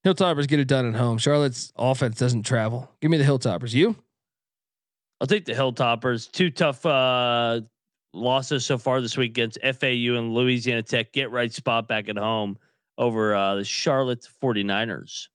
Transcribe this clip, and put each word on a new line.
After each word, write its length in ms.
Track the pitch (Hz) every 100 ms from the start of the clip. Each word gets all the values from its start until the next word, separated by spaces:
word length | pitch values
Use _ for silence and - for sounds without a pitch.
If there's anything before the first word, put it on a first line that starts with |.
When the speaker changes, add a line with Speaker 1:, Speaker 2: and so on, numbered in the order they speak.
Speaker 1:
Hilltoppers 440 | 190 185 185 147 143
get 100 | 147
it 80 | 131
done 200 | 135 123
at 80 |
home. 240 | 110 120 113
Charlotte's 540 | 143 147 139 120 - -
offense 420 | 123 131 127 110
doesn't 240 | 123 120
travel. 480 | 104 127 110 120 127 _
Give 100 | 156
me 80 | 160
the 60 |
Hilltoppers. 480 | 139 135 123 87 120
You? 220 | 123 214 220 _ _ _ _ _ _ _ _ _ _ _ _
Speaker 2:
I'll 80 | 131
take 160 | 208
the 80 | 170
Hilltoppers. 760 | 117 131 120 123 117 127 117 -
Two 180 | - 180
tough, 340 | 127 160 131
uh, 760 | 170 135 131 123 123 120 117 117 110 _ _ _ _
losses 540 | 90 120 131 131 143 -
so 120 | 131
far 220 | 131 131
this 160 | 117 135
week 140 | 123
against 280 | 113 117 -
F 220 | 131 131
A 100 | 135
U 220 | 123 120 120
and 160 | 117
Louisiana 480 | 113 127 123 117 117
Tech. 300 | 110 123 110
Get 180 | 139 131
right 220 | 123 120
spot 340 | - - 117 110
back 220 | 110 104
at 80 | 104
home 400 | 107 110 104 98 _ _ _ -
over, 360 | 123 110 107 104
uh, 180 | 98 98
the 80 |
Charlotte 640 | 98 - - 135 127 120 - _
forty-niners. 880 | 135 107 101 98 113 73 - - -